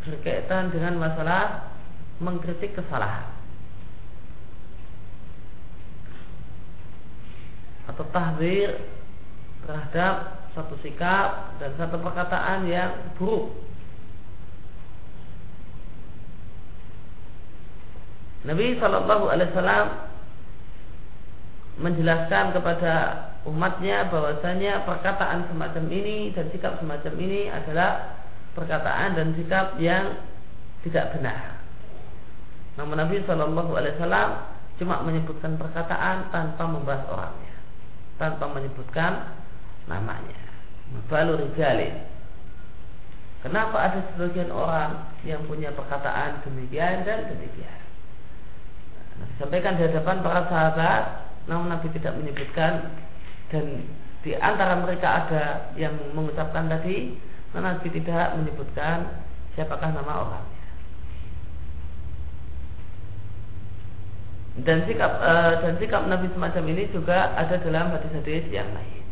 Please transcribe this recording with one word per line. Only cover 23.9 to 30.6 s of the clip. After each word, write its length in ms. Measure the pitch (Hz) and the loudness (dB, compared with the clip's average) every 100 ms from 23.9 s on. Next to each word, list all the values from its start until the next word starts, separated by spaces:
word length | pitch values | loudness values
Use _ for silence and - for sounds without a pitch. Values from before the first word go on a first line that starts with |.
| 202 190 | 0 0
bahwasanya 720 | 170 151 160 175 185 202 196 | 0 0 0 0 0 0 0
perkataan 640 | - 180 185 196 190 175 170 | -2 0 0 0 0 0 0
semacam 380 | 165 147 160 160 | -2 -2 -2 -2
ini 440 | 175 202 214 208 | -2 -2 -2 -2
dan 160 | - 160 | -2 -2
sikap 280 | 185 - - | 0 -2 -2
semacam 320 | 160 147 156 156 | -2 -2 -2 -2
ini 280 | 180 202 202 | 0 0 0
adalah 680 | - - 156 190 - - - - - - - | -2 -2 2 2 2 -2 -2 -2 -2 -2 -2
perkataan 560 | 165 156 101 76 185 | 0 0 0 0 2
dan 200 | 170 160 160 | 2 2 0
sikap 400 | 160 190 190 - | 2 2 2 2
yang 400 | 165 180 202 - - - - - | 2 2 2 -2 -2 -2 -2 -2